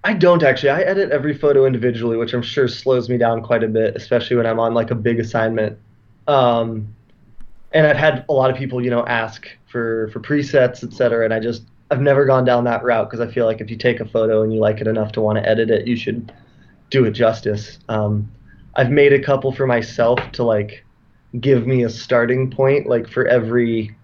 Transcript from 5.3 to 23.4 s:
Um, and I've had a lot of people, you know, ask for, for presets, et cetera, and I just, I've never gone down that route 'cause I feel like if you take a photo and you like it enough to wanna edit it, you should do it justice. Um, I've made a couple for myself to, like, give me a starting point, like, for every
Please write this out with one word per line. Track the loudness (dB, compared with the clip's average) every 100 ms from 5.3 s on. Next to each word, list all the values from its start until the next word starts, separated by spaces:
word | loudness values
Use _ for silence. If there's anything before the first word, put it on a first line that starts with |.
| -2 -2 0 -4 -6 _ _ _ _ 0
Um, | 2 4 2 -2 -6 -10 -14 _ _ _ -16 -16 -16 -2
and | 2
I've | 4 4
had | 2 0 -2
a |
lot | 0 2
of | 0
people, | -6 -4
you | -2
know, | -2 0
ask | -2 -4 -10 -20 -20 _
for, | -6 -4 -4 -6
for | -8
presets, | -4 -2 2 2 2 0
et | -14
cetera, | -2 0 2
and | 0
I | -2
just, | -4 -8 -12 _ _
I've | 0
never | 2 4
gone | 4 4
down | 4 2
that | 0 -2
route | 0 0 -2
'cause | -6
I | -6
feel | -2 -2
like | -2
if | -8
you | -2
take | -2 -2
a |
photo | -4 0 2 2
and | 0
you | 2
like | 0 0
it | -2
enough | -2 -4
to | -2
wanna | 0 0
edit | 0 0 2
it, | 0 0
you |
should | -4 -4 -8 -10 -20 -20 _ -20 _ _
do | 0
it | 0
justice. | 2 0 0 -4 -6 -8 -18 -6
Um, | -4 -2 -2 -6 -12 -20 -20 -8
I've | -2 2
made | 4 4
a | 4
couple | 2 -2 -2
for | -2 0
myself | 0 -2 -2 0 0 -4
to, | -4
like, | 0 0 -2 -10 _ _ _ _ _ -4
give | 2 2 2
me | 0
a | 0
starting | -4 0 2 2 0 -2
point, | 0 2 2 2
like, | -2 -2
for | -2 2
every | 2